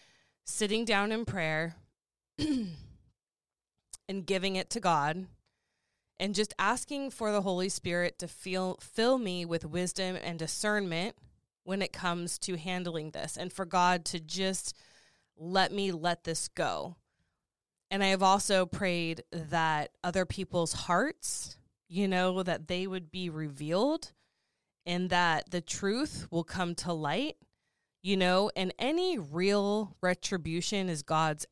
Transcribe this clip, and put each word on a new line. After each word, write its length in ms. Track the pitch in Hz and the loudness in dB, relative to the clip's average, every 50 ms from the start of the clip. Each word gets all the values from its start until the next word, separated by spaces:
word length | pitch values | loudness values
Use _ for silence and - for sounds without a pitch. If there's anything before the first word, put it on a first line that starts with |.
| - _ _ _ _ _ _ _ - | -20 _ _ _ _ _ _ _ -12
sitting 380 | - - - 214 196 208 226 233 | -8 -4 -2 0 0 0 0 2
down 260 | 214 214 196 202 214 | 2 2 2 2 2
in 140 | 220 226 233 | 0 -2 -2
prayer 500 | - - 190 160 156 156 156 165 170 165 - - _ _ _ _ _ | -2 -2 -2 0 0 0 0 -2 -2 -6 -10 -18 _ _ _ _ _
<clears throat> 260 | _ _ _ _ _ - 294 311 285 254 214 180 160 - - - - - _ _ _ _ _ _ _ _ _ _ _ _ _ _ _ _ _ _ - - _ - | _ _ _ _ _ -4 0 0 0 0 -2 -4 -6 -10 -16 -18 -20 -20 _ _ _ _ _ _ _ _ _ _ _ _ _ _ _ _ _ _ -20 -18 _ -8
and 180 | 190 196 170 | -8 -6 -2
giving 300 | 165 196 185 180 196 190 | 0 0 2 2 0 0
it 140 | 185 185 - | -2 -4 -4
to 80 | - 233 | -4 0
God 480 | 196 185 165 147 143 151 160 185 185 - - - _ _ _ _ _ _ _ _ _ _ _ _ _ _ _ - | 2 4 4 4 4 0 -2 -2 -6 -12 -16 -20 _ _ _ _ _ _ _ _ _ _ _ _ _ _ _ -4
and 160 | 190 202 196 | -4 -2 0
just 180 | 190 214 - - - | 0 0 -2 0 0
asking 520 | 190 202 240 254 - - 294 277 277 269 | 2 2 2 0 -2 -6 -6 -6 -6 -6
for 200 | - - 226 214 | -6 -4 -2 0
the 100 | 208 208 | 2 2
Holy 280 | 185 196 180 175 185 196 | 2 2 0 0 0 -2
Spirit 500 | - - - 180 170 175 175 175 - - | -2 -4 -4 -2 0 0 0 0 -2 -6
to 80 | 180 170 | -10 -12
feel, 500 | - - - 190 185 185 185 185 180 - | -12 -10 -6 -4 -2 0 0 -2 -2 -6
fill 360 | - - - - 226 247 269 254 | -10 -10 -2 2 4 4 4 2
me 280 | 233 190 180 180 170 | 2 -2 -4 -4 -4
with 200 | 170 165 165 - | -2 -2 -4 -4
wisdom 500 | 156 151 180 180 170 - - 185 185 185 - | -2 -2 -2 -2 -2 -2 -2 -2 -4 -4 -4
and 160 | - - 170 160 | -4 -6 -6 -4
discernment 800 | 214 214 - - - 208 208 208 202 180 165 165 180 226 - _ - - _ _ _ _ _ _ - | -6 -6 -4 -2 0 0 0 0 0 0 -2 -2 -2 -4 -6 _ -18 -20 _ _ _ _ _ _ -8
when 180 | 180 190 196 | -4 -2 -2
it 120 | 190 - - | -2 -4 -4
comes 440 | - 180 180 170 175 170 175 - - | -4 -2 -2 -2 -2 -2 -4 -6 -6
to 180 | - - 180 165 | -4 -4 -4 -4
handling 540 | 156 185 180 180 180 175 165 160 151 156 | -4 -4 -4 -4 -2 -4 -4 -6 -6 -6
this 260 | - - - 160 - - | -8 -8 -8 -8 -6 -6
and 140 | 175 180 - | -8 -8 -6
for 120 | - 190 | -6 -6
God 380 | 170 196 180 180 180 180 175 165 | 0 2 4 6 6 4 4 0
to 140 | - - 170 | -2 -6 -6
just 560 | 160 156 165 185 190 190 190 - - - - _ - - - - _ _ _ _ _ _ _ - | -6 -6 -4 -2 0 0 0 -2 -4 -6 -10 _ -14 -20 -20 -20 _ _ _ _ _ _ _ -14
let 340 | 156 170 185 190 185 - | -6 0 4 4 4 4
me 200 | 196 202 196 190 | 2 0 0 0
let 320 | 175 160 156 175 170 - - | -2 0 0 0 0 0 -2
this 240 | 165 160 - - - | -4 -4 -4 -4 -6
go. 460 | - - 160 120 87 76 71 175 180 - _ _ _ _ _ _ _ _ _ _ _ _ _ _ _ _ _ - | -4 -2 -2 0 0 -2 -4 -6 -10 -14 _ _ _ _ _ _ _ _ _ _ _ _ _ _ _ _ _ -6
And 140 | 190 196 196 | -2 2 2
I 40 | 190 | 4
have 160 | 190 185 196 | 4 6 6
also 420 | 190 196 202 196 - 202 185 185 | 6 6 6 4 4 4 4 4
prayed 580 | 170 - - 202 185 175 170 170 165 165 - - - | 2 -2 -2 0 0 0 0 0 -2 -4 -6 -8 -10
that 600 | - 170 160 151 165 165 160 160 156 151 147 - _ _ - | -8 -8 -6 -2 0 2 2 2 2 0 -2 -4 _ _ -4
other 220 | 180 170 190 180 | -2 0 0 0
people's 480 | - - - 185 - - 175 170 160 - | 0 -2 -6 -4 -2 0 0 0 0 0
hearts, 840 | - - - 175 185 254 302 - _ - - - - - - - - - _ _ _ _ - | -2 0 2 4 4 4 2 0 _ -6 -6 -6 -6 -8 -10 -12 -18 -20 _ _ _ _ -6
you 200 | 170 190 202 190 | -2 0 2 2
know, 360 | 185 180 180 185 185 190 185 | 4 4 4 4 2 2 2
that 240 | 180 156 - 160 - | 0 0 -2 -2 -4
they 200 | 180 180 185 196 | -4 -2 -2 -2
would 240 | 185 185 170 156 | -4 -6 -6 -6
be 180 | - 185 180 170 | -8 -6 -4 -4
revealed 800 | 156 156 156 147 139 139 151 151 165 190 226 285 311 330 - - - _ _ _ _ _ _ _ _ _ _ _ _ _ - | -4 -4 -4 -4 -6 -6 -2 0 2 4 4 4 2 0 -4 -10 -18 _ _ _ _ _ _ _ _ _ _ _ _ _ -6
and 240 | 175 175 180 185 180 | -4 -2 0 0 2
that 420 | 180 175 175 170 160 151 - - | 4 4 4 4 4 2 0 -2
the 100 | - 180 | -4 -6
truth 680 | 165 - - - 202 196 214 247 302 - - - - - | -4 -4 -6 -2 0 0 0 0 0 -2 -4 -8 -8 -4
will 140 | 170 170 165 | -2 -2 -2
come 320 | - - 190 180 170 175 | -2 -2 -2 -2 -2 -2
to 160 | - - 170 | -4 -4 -4
light, 460 | 170 160 151 143 151 202 285 311 - _ _ _ _ _ _ _ _ _ _ _ _ _ | -2 -2 -2 0 0 0 -2 -2 -6 _ _ _ _ _ _ _ _ _ _ _ _ _
you 160 | - 185 202 190 | -2 0 2 4
know, 340 | 185 180 180 185 208 214 - - | 4 6 6 4 4 2 0 -2
and 160 | 190 185 - - | -4 -4 -2 -2
any 400 | - 262 320 339 370 370 349 233 | 0 0 2 2 2 0 0 -2
real 800 | 160 139 147 170 185 196 202 208 196 202 208 214 220 196 - - | -4 -4 -2 0 2 4 4 4 4 2 2 0 0 -4 -6 -2
retribution 880 | - 180 180 - - - 196 180 147 160 160 175 170 - 214 196 190 180 | 0 0 0 0 -2 -4 -4 -4 -4 -2 -4 -2 -2 0 0 0 0 0
is 140 | 165 147 143 | -2 -4 -2
God's 420 | - 160 156 160 156 151 151 - - | 0 2 4 4 2 2 -2 -6 -8